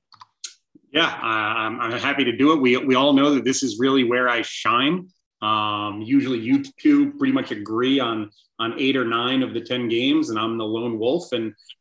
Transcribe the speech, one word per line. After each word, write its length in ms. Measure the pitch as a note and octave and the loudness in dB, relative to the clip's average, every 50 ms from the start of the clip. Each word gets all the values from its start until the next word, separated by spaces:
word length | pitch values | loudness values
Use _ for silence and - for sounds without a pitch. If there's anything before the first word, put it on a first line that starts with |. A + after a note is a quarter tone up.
| _ _ - _ - - _ _ - - - _ _ _ _ - _ _ | _ _ -20 _ -20 -20 _ _ -18 -18 -18 _ _ _ _ -20 _ _
Yeah, 160 | C3+ D#3 E3 | 0 0 0
uh, 160 | C#3+ - - - | 0 -2 -4 -4
I'm, 580 | A2+ A2+ A2 G#2+ G#2+ A2+ A#2 A2 A2 A2+ A#2+ | -2 -2 0 0 0 0 0 -2 -2 -4 -4
I'm 120 | A#2+ A2+ A#2 A#2 | -4 -4 -4 -2
happy 240 | A#2+ C#3 C#3+ C#3+ C3+ | -2 -2 0 0 0
to 120 | B2 A2+ | 0 2
do 160 | B2 C3 D3+ D#3+ | 2 4 4 4
it. 40 | |
We, 220 | D3+ C3 B2 B2 B2+ | 4 4 2 2 2
we 180 | - C3+ B2+ | 2 2 2
all 160 | B2+ C3+ D3 C#3+ | 4 4 4 4
know 220 | C3+ C#3 D3 D3 | 6 4 4 2
that 80 | C3 G#2+ | 2 0
this 180 | B2 C3 - C#3 | 0 -2 -2 -2
is 160 | B2 G#2 G#2+ | -4 -2 0
really 240 | B2+ C3+ C3+ C3+ B2+ | 0 2 2 2 2
where 260 | A#2 A#2+ B2 B2+ B2 | 2 2 0 0 0
I 140 | A#2+ A#2 A2 | 0 -2 -4
shine. 680 | - - - - A2+ A2+ A#2+ C3 C#3+ E3+ F#3 F3+ - _ _ _ _ _ _ | -6 -8 -4 -2 0 2 2 2 2 0 -2 -4 -10 _ _ _ _ _ _
Um, 640 | G#2+ G#2+ G#2+ G#2+ G#2+ G#2 G#2 G#2 G#2 G#2 G2+ G#2 A2 | -2 -2 0 0 0 -2 -2 -4 -4 -6 -6 -8 -2
usually 380 | A2 C3+ C#3 - C3 B2+ A2+ | 0 2 2 2 0 -2 -4
you 240 | A2 A#2 C3+ C#3 C#3 | 0 0 0 0 0
two 480 | - - - - D3+ C#3+ C#3+ C#3+ C#3 - | -4 -10 0 2 4 4 6 4 2 0
pretty 200 | - C#3 C3 C3 | 0 0 0 2
much 200 | C3+ B2 - B2 | 0 -2 -4 -6
agree 480 | G#2 G#2 G2+ A2 A2+ B2 C3 C3+ C#3 | -10 -8 -4 -2 -2 0 2 2 0
on, 320 | B2+ A#2 A2+ A2 G#2 G#2 - _ _ _ _ - | 0 -2 -2 -4 -6 -8 -12 _ _ _ _ -6
on 160 | A2+ A2+ A#2 | -6 -6 -4
eight 200 | - C#3 C3 C3 | -2 0 0 0
or 80 | C3+ B2 | 0 0
nine 400 | A#2 A#2 A#2 A#2+ B2+ C3 C3 B2+ | -2 -2 -2 -2 0 0 0 -2
of 100 | A2 G#2+ | -2 -4
the 60 | A#2 | -8
ten 280 | A2+ - B2+ B2 A#2+ A2+ | -6 -4 -4 -4 -2 -2
games, 420 | A2+ A#2 B2+ C3+ D3 D#3+ D3+ - | -2 0 2 2 2 2 0 0
and 80 | A2+ G#2+ | -2 -2
I'm 200 | A2 A2+ A2+ A2+ | -2 -2 -2 -4
the 60 | A2 | -4
lone 340 | G#2+ A2 A2+ A#2+ A#2+ A2+ G#2+ | -4 -4 -4 -4 -4 -4 -2
wolf, 320 | A2 B2 C#3+ E3+ E3 - | 0 0 0 -2 -2 -4
and, 240 | B2+ A#2 A2+ A2 G#2 _ _ - - _ | -6 -4 -4 -6 -10 _ _ -20 -20 _